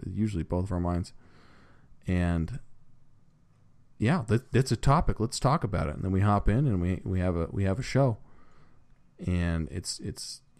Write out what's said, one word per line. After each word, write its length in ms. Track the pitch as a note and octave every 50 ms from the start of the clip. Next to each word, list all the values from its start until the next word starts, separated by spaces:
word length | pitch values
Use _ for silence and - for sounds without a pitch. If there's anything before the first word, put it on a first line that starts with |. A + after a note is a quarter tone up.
| - -
usually 300 | F#2+ G2+ G#2+ A2 G2+ E2
both 220 | D#2+ - F2 F2+ F2+
of 80 | F#2+
our 80 | F2+ F2+
minds. 340 | F2 F2 F2 F2 F#2 - - - - - - - - - - - - - - - - - - - - -
And, 520 | F2+ F2+ F2 F2 E2+ E2 D#2+ E2 A#2+ - - - - - - - - - - - - - - - _ _ _ _ _ _ - - - - - - - -
yeah, 240 | G#2 - - F2 - -
that, 240 | G#2 A#2+ - -
that's 200 | - D3 C3+ -
a 40 | A#2+
topic, 440 | G#2+ - C3+ C#3 E3 F#3 - G2 -
let's 200 | A2 A2+ - -
talk 240 | - C3 C#3+ - -
about 240 | G#2+ F#2 - D#2+ D2+
it. 80 | D2
And 80 | - -
then 80 | F#2+
we 100 | F#2+ F#2
hop 280 | G2+ G#2 G#2 G2+ - -
in 160 | G2+ B2 D3+
and 160 | C#3 G#2 F2+
we, 200 | F2 F2+ F#2+ - -
we 160 | G#2 F#2+ F#2
have 160 | F2+ F#2 F2
a, 120 | E2+ E2 -
we 120 | - F#2+ G2
have 120 | F#2+ F#2+ A2
a 60 | C3
show. 340 | - - B2+ C#3 C3 G#2+ - - - - - - - - - - - - - - - - - - _ _ - F2+
And 420 | F2+ F2+ F2 F2 F2 E2 E2 D#2+ -
it's, 280 | - G2 F#2 - - -
it's, 420 | - - A2+ - - - - - _ _ _ _